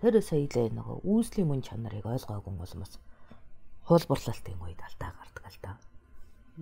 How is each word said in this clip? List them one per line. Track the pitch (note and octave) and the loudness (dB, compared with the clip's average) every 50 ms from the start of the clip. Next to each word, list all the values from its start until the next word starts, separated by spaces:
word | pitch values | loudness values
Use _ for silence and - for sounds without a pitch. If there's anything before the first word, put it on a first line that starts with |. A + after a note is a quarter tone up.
тэр | - A#3 A3 A3 G3 | 4 6 8 8 6
соёлын | - E3 D3 C#3+ C#3 - B2 A#2 A2+ A#2 A2+ | 6 4 2 2 4 4 4 4 4 2 -2
нөгөө | A2 A2 A#2 - - | -4 -6 -6 -2 2
үүслийн | F3 G3+ A3+ A#3 - - - F#3 D#3 C#3+ | 4 4 4 4 4 2 2 2 2 2
мөн | C3+ | 0
чанарыг | - - - G2+ A#2 A2 G2+ G#2 - G#2+ | 0 -4 -6 -6 -6 -4 -4 -4 -4 -2
ойлгоогүй | A#2 B2+ - - G#2 G2+ G2 - G2 | -2 -2 -2 -4 -6 -6 -6 -6 -6
хүмүүс | F2 E2 F2 - F2 F2+ - - - - - - - - - - - - - - - - - - - - | -8 -8 -8 -8 -8 -8 -10 -10 -14 -16 -16 -18 -16 -16 -16 -16 -16 -14 -14 -12 -12 -12 -12 -12 -6 2
хуулбарлалтын | - E3 E3+ E3 - C#3+ - - - A2+ - - - F2+ F2+ F2 | 6 6 6 6 4 2 0 0 -2 -4 -4 -4 -6 -6 -6 -6
үед | E2+ E2 - | -6 -6 -8
алдаа | - - - - - - - | -8 -8 -6 -6 -6 -6 -8
гардаг | - - - - - - - | -10 -14 -18 -16 -16 -14 -14
л | - - | -14 -12
да. | - - G2 - - - - - - - - - - - - - - - - D#3+ | -10 -10 -10 -12 -14 -16 -18 -18 -18 -16 -14 -14 -12 -14 -16 -18 -20 -18 -14 -12